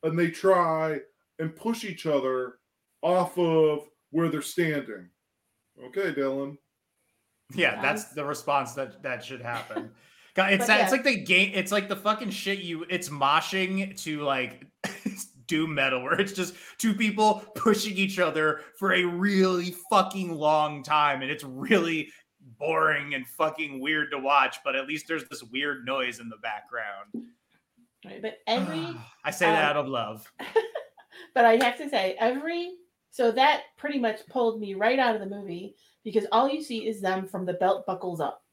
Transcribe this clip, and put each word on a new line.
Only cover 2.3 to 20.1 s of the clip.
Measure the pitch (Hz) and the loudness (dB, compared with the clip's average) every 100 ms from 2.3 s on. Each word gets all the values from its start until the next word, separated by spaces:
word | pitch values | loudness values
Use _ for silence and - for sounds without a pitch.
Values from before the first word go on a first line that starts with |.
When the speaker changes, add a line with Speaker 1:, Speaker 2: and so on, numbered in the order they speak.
| 127 127 - _ _ _ _ | -2 -4 -10 _ _ _ _
Speaker 1:
off | 156 180 180 180 | 2 2 2 2
of | 170 160 156 147 147 _ _ | 4 6 6 4 -6 _ _
where | 156 165 | 0 0
they're | 151 | 0
standing." | 147 - 165 147 131 101 90 _ _ _ _ _ _ _ 127 | -4 -2 0 0 -6 -14 -16 _ _ _ _ _ _ _ -10
Okay, | 196 190 | -4 -4
Dylan. | 143 135 135 139 143 _ _ _ _ _ _ _ _ _ | -2 -2 -4 -8 -12 _ _ _ _ _ _ _ _ _
Speaker 2:
Yeah, | - 147 104 | 0 0 2
Speaker 3:
Um, | |
Speaker 2:
that's | 135 208 - | 0 0 -4
the | 151 | -8
response | 143 143 - 143 127 | -6 -4 0 0 0
that, | 123 131 - | -8 -8 -8
that | 135 123 | -8 -8
should | - 131 | -10 -12
happen. | 117 117 - 113 - _ _ | -8 -8 -8 -10 -10 _ _
<laughs> | _ _ | _ _
God, | - 196 | 0 4
it's | 196 | 4
Speaker 3:
But | 214 | 6
Speaker 2:
that, | 214 | 4
it's | 190 | 6
Speaker 3:
yeah. | 262 | 4
Speaker 2:
like | |
the | 277 226 | 2 0
game, | 151 180 196 | 2 4 4
it's | 196 196 | 0 0
like | 202 196 | -2 -2
the | 196 | -4
fucking | 208 214 226 | -2 -2 -4
shit | 196 196 196 | -6 -4 -4
you, | 175 160 170 | -6 -8 -4
it's | 180 - | -6 -4
moshing | 143 139 156 - 190 185 190 196 190 | 0 4 4 2 -2 -2 -2 -4 -8
to, | - 151 | -6 -4
like, | 143 135 120 - - _ | -2 -2 -2 -8 -20 _
<laughs> | - - 202 - - _ 123 | -12 -8 -10 -10 -14 _ -4
doom | 156 160 | -2 0
metal, | 147 135 127 | 0 0 0
where | 127 170 | -2 0
it's | 196 | 0
just | 185 180 - - - | -2 -6 -8 -20 -2
two | 226 | 0
people | 202 220 202 214 208 - | 2 0 4 4 2 -4
pushing | - 233 214 214 190 | 0 2 2 0 -2
each | 196 185 | -2 2
other | 170 156 156 147 - - | 0 2 0 0 -8 -4
for | 190 | 0
a | 180 | 2
really | 175 175 196 190 185 180 175 175 - | 2 0 2 4 4 2 -4 -8 2
fucking | 202 190 | 2 2